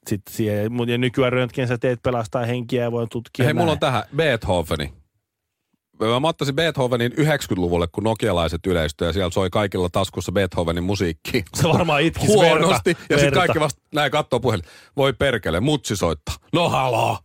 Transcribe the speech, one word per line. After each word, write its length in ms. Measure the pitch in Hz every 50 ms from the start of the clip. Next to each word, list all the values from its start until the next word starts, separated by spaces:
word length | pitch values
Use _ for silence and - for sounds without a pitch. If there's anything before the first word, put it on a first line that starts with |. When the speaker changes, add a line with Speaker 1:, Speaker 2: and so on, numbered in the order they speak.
| _
Speaker 1:
sit 140 | - 107 95 - -
siihen. 420 | - - 113 107 104 104 104 113 120
Mut, 160 | 123 120 120
ja 80 | 120
nykyään 360 | 123 127 123 110 135 131 123 123
röntgensäteet 680 | 127 127 117 - 139 127 120 127 113 - 131 123 117 -
pelastaa 420 | 131 123 117 110 - - 127 120
henkiä 380 | 117 123 123 120 117 127 120 120
ja 80 | 120
voi 160 | 117 117 117 110
tutkia 340 | - 120 113 - - - 127
Speaker 2:
Hei, 80 | 123 151
mulla 120 | - 175
Speaker 1:
näin. 80 | 160 151
Speaker 2:
on 40 | 143
tähän 240 | 160 143 127 110 - - -
Beethoveni. 800 | 147 165 147 123 110 - 104 92 87 82 82 87 71 73 69 - - _ _ _ _ _ _ _ _ _ _ _ _ _ _ _ _ _ _ _ - 110 113 120 127
Mä 60 | 147
ottaisin 280 | 165 165 - 151 139 135
Beethovenin 560 | 156 165 160 147 151 131 120 127 117 120 123 -
yhdeksänkymmentäluvulle, 680 | - 147 156 151 139 - - 107 92 87 87 87 85 85 82
kun 120 | - - 101
nokialaiset 600 | 110 113 - - 107 90 85 82 78 82 82 -
yleistyi 400 | 95 87 85 78 78 - - 87
ja 60 | 85 80
siellä 180 | 101 92 85
soi 180 | - 104 95 90
kaikilla 400 | - 110 107 98 - 98 90 87
taskussa 420 | - 104 95 - - - 92 -
Beethovenin 520 | 92 101 98 90 - 92 87 82 85 87 -
musiikki. 600 | 95 101 95 98 85 80 - - - - 117 92 - -
Speaker 1:
Se 120 | - - 170
varmaan 320 | 156 - 180 160 147 143
itkisi 320 | 160 165 - - - 143 214
Speaker 2:
Huonosti. 560 | 196 175 165 160 156 160 156 135 117 - 185 170
Speaker 1:
verta, 60 | - - - -
Speaker 2:
Ja 40 |
sit 80 | 147 143
Speaker 1:
verta. 140 | 143 135 190
Speaker 2:
kaikki 200 | 180 160 - 160
vasta 220 | 151 156 - _ _ _ -
näin 180 | 147 147 139
kattoo 280 | 143 151 147 - - 120
puhelin. 260 | 117 127 107 92 82 - - - - _ _
Voi 160 | 139 135 139 131
perkele, 460 | - 143 139 120 107 - 92 80 87
mutsi 360 | 117 151 151 131 - - 110
soittaa. 400 | 92 90 85 80 76 - - - - _ _ -
No 160 | 165 175 -
haloo. 480 | - 139 131 127 120 113 117 113 110 -